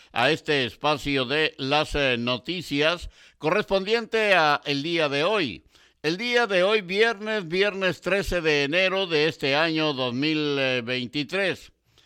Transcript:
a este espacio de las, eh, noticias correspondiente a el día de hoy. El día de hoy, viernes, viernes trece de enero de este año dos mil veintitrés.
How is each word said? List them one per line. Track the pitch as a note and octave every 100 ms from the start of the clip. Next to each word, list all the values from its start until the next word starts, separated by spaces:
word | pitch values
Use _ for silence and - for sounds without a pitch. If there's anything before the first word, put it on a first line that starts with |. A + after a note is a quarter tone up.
| -
a | - B2+
este | D#3 - D3 A#2+
espacio | - D3 D3 C#3 C#3 B2
de | D3 D#3 -
las, | C3+ D3 D3+
eh, | D3 C3+ A#2+
noticias | A#2+ B2+ - F3+ - C#3+ D3+ E3+ - - - _
correspondiente | D3 F#3+ G#3 G3 F#3+ A#3 A3+ A3+ G#3+
a | F#3 D#3 C#3+ -
el | C#3+
día | D#3 E3+ D3
de | C#3+
hoy. | E3 G#3+ C#3+ F2 - _ _ _
El | D3+ F3+
día | A#3+ A#3+ A#3
de | F#3+
hoy, | F#3+ A3
viernes, | F3 G3 A#3 G#3 G#3+ G#3+ E3
viernes | F3+ G#3 F#3+ F#3+ D#3+
trece | F3+ G3 F3+ F3+
de | D#3+ D3
enero | C#3 E3+ F#3 F#3+ F#3+
de | D#3 D#3
este | - C#3 C#3+
año | E3 D#3+ D#3
dos | C3 B2+
mil | A#2+ D3+ D#3 D3 C#3 C3 B2+
veintitrés. | A#2 B2+ B2 D3 C#3+ F#3+ F#3+ C3+ - _ _ _